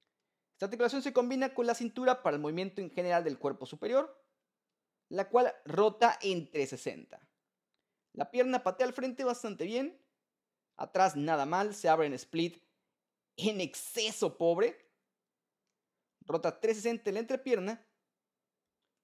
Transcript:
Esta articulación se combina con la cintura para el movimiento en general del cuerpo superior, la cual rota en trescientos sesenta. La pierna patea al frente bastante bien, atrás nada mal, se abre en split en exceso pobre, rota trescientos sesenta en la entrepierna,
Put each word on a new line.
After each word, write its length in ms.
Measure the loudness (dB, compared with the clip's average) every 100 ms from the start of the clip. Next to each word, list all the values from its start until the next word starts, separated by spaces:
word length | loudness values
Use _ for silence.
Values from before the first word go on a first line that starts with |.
| _ _ _ _ _ -8
Esta 100 | -6
articulación 360 | 0 2 2
se 120 | 0
combina 400 | 2 2 2 0
con 140 | 0 0
la 60 |
cintura 480 | 0 -2 0 2 4
para 140 | 2 0
el 60 |
movimiento 400 | -2 -4 -4 -6
en 100 | -8
general 320 | -4 0 2
del 160 | 0 -2
cuerpo 260 | -4 -4 -10
superior, 560 | -8 0 0 0 -8 _ _ _ _ _ _ _ _ -10
la 220 | -6 2
cual 260 | 4 4 0
rota 560 | -4 2 2 6 4 4
en 300 | -2 -2 -4
trescientos 300 | -4 -4 -4
sesenta. 480 | -8 -8 -14 -20 _ _ _ _ _ _ _ _ _
La 180 | -8 -4
pierna 320 | 0 2 2
patea 260 | -2 0 -2
al 60 |
frente 300 | -2 -6 -2
bastante 400 | -2 -2 -6 -6
bien, 420 | -4 -2 -4 -8 _ _ _ _ _ _ _ -12
atrás 400 | -4 2 2 2
nada 300 | 0 0 0
mal, 280 | 0 -2 -2
se 120 | 2
abre 200 | 4 2
en 60 | -2
split 460 | -6 -4 -4 -4 _ _ _ _ _ _ _ -4
en 220 | -2 -2
exceso 800 | -6 -8 -10 -4 -4 0 -2 2
pobre, 560 | 2 4 2 -2 _ _ _ _ _ _ _ _ _ _ _ _ _ _
rota 380 | -4 -2 -2 0
trescientos 240 | 0 0
sesenta 260 | -2 -2 -2
en 40 |
la 60 | -4
entrepierna, 680 | -2 -4 0 0 0 -6 _ _ _ _ _ _ _ _ _ _ _ _